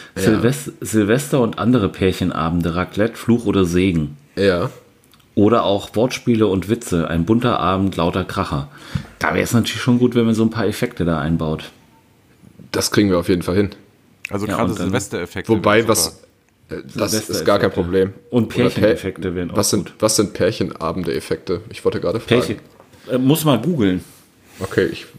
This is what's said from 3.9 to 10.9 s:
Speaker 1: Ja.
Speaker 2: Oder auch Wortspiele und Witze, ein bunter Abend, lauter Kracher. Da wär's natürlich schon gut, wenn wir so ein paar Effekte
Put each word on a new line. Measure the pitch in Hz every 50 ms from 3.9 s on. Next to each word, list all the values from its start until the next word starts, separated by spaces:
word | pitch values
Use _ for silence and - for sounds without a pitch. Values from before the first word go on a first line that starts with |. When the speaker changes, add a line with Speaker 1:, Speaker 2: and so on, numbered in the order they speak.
| 87 82 76 71 - - _ _ -
Speaker 1:
Ja. | 87 98 98 90 87 95 131 - - - _ _ _ _ _ _ _ _ _ -
Speaker 2:
Oder | 110 101 107 117 113
auch | 82 90 101 101 - - -
Wortspiele | 107 117 127 - - - 123 120 110 110 104
und | 92 95 85 95
Witze, | 113 117 - - 92 85 80 76
ein | 82 85 85
bunter | 87 113 117 123 123 101 -
Abend, | 76 87 95 95 98 95 87
lauter | - 82 87 87 95 90
Kracher. | - - 98 92 - 80 69 69 - - - - - - - - - - -
Da | - 78 85
wär's | 95 95 -
natürlich | 120 117 107 - - 110
schon | - 127 123 120
gut, | 123 120 117
wenn | 123 117
wir | 113 113
so | 107
ein | 113 110
paar | 110 113 107
Effekte | 98 107 - 123 120